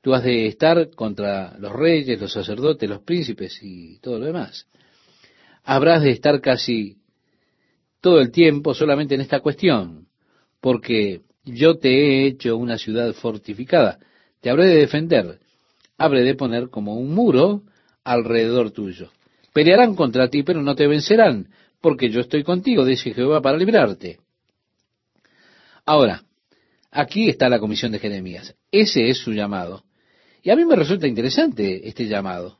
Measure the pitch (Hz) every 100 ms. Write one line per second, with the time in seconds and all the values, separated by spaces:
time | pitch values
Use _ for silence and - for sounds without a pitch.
0 | 131 131 123 120 110 - 156 170 160 -
1 | 110 101 101 98 92 - 101 113 160 160
2 | 131 110 98 110 92 107 143 143 104 101
3 | - 175 139 107 92 - 101 90 82 87
4 | - 117 131 170 107 - _ _ _ _
5 | _ _ _ _ _ _ - 135 151 165
6 | 147 120 147 143 139 127 - 117 101 _
7 | _ _ _ _ _ _ _ _ _ _
8 | 180 165 127 143 165 143 147 131 147 143
9 | 147 139 135 139 151 143 190 123 87 80
10 | _ _ _ _ _ _ 131 120 117 113
11 | 104 87 _ _ - 120 156 165 131 131
12 | 147 135 135 131 123 113 120 113 - 110
13 | 120 - 117 107 - 104 131 170 113 -
14 | _ _ _ _ 120 139 185 160 143 147
15 | 165 147 87 - _ _ _ _ _ _
16 | 160 135 123 135 135 117 127 110 104 110
17 | 131 170 240 127 175 208 202 _ _ _
18 | - 120 113 117 113 123 110 101 101 90
19 | 87 _ _ _ _ - 156 190 240 185
20 | 143 120 127 143 139 165 143 135 147 147
21 | - 220 214 113 92 _ _ _ 170 131
22 | 123 113 123 151 143 180 196 233 131 127
23 | 127 104 127 151 135 151 190 226 120 95
24 | 90 - _ _ _ _ _ _ _ _
25 | _ _ _ _ _ _ _ _ - 151
26 | 120 90 _ _ _ _ _ _ _ 143
27 | 143 196 220 - 127 120 107 107 120 104
28 | 107 98 92 87 - _ _ 196 208 -
29 | 117 127 - 107 101 101 87 95 _ _
30 | _ _ _ _ 180 262 339 247 147 196
31 | 156 113 123 127 320 - 101 92 110 -
32 | 113 104 95 90 90 _